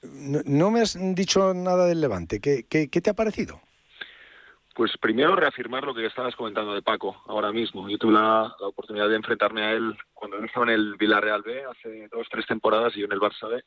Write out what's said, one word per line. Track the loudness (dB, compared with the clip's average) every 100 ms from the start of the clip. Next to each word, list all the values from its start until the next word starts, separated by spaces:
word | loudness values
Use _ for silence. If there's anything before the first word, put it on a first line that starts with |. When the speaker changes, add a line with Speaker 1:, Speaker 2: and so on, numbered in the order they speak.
Speaker 1:
no, | -18 -14 -4 -2 2
no | 4 4
me | 4
has | 2 0 -2
dicho | 0 2 4 4
nada | 2 2 4 4
del | 4
Levante. | 0 -2 -4 -4
¿Qué, | 0 0 2
qué, | 0 2
qué | 0
te | 0
ha |
parecido? | 0 -2 -2 -6 -8 _ _ _ -20 -20 -20 -20 -20 -20 _ _
Speaker 2:
Pues | -2 -2 0
primero | 0 2 4 4
reafirmar | 2 -2 -8 -6 -6
lo | -4
que | -6
estabas | -4 -8 -6
comentando | -6 -4 -4 -2
de |
Paco | -2 -2 -4 -8 -8
ahora | -4 -2
mismo. | -2 -4 -6 -8
Yo | 0
tuve | 4
la, | 6 6 2 2 -6
la | -10
oportunidad | -10 -10 -2 0
de | 0
enfrentarme | 0 0 0 0
a | -2
él | 0 -2 -6 -16
cuando | -14 -12 -10
él | -8
estaba | 0 2
en |
el | 2 2 0
Villarreal | 2 4 2 -2
B | -4 -8 -10
hace | -14 -14 -14 -10
dos, | -10 -6
tres | -8 -4
temporadas | 0 2 4 2 0
y |
yo | -4
en |
el | 0
Barça | 0 -2 -8
B. | -8